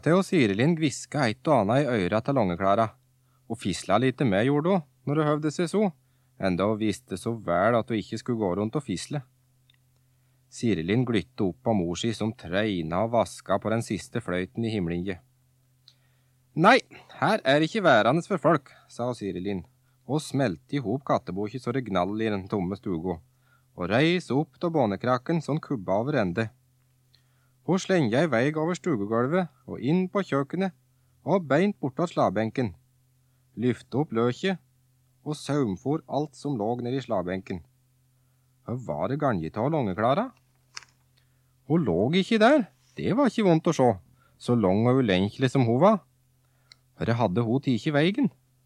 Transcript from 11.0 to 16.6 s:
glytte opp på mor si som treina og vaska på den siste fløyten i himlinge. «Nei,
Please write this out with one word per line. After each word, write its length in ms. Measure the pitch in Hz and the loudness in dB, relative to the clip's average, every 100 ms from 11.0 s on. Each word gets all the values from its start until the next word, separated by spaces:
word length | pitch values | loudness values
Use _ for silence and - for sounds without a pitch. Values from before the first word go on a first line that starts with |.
glytte 480 | 120 107 - - 95 | 2 -2 -4 -4 -4
opp 80 | - 117 | -2 -2
på 80 | |
mor 240 | 107 85 85 | 0 -2 -4
si 160 | 117 | -6
som 160 | 107 110 - | -4 -6 -6
treina 640 | 80 95 110 92 78 87 | -6 -2 -2 -2 -4 -2
og 140 | 113 117 | 0 0
vaska 400 | 92 - - 98 | 0 -4 -4 -2
på 160 | 107 | 0
den 80 | 113 | -2
siste 400 | - 98 - 120 | -2 -8 -6 -8
fløyten 400 | 92 90 92 - | -4 -4 -4 -6
i 140 | 113 110 | -4 -2
himlinge. 400 | 85 87 95 87 _ _ _ _ _ _ - _ _ _ _ _ _ | -2 -4 -6 -10 _ _ _ _ _ _ -20 _ _ _ _ _ _
«Nei, 220 | 151 | 2